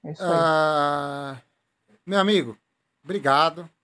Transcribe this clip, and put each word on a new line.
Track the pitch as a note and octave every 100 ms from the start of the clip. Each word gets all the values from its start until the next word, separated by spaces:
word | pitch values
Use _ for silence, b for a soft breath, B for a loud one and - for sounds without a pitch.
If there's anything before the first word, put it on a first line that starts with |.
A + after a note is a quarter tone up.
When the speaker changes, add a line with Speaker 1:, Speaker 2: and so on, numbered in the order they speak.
Speaker 1:
É | -
isso | D#3
aí. | F3+
Speaker 2:
Ah, | E3 E3 D#3 D#3 D3+ D3 C#3+ C#3+ C#3 C#3 C3 _ _ _ _ _ _ -
meu | G3
amigo, | G3 G#3 B2 G#2+ _ _ _ _
obrigado, | C#3+ C#3 C3+ C#3 D#3+ D#3+ E3 _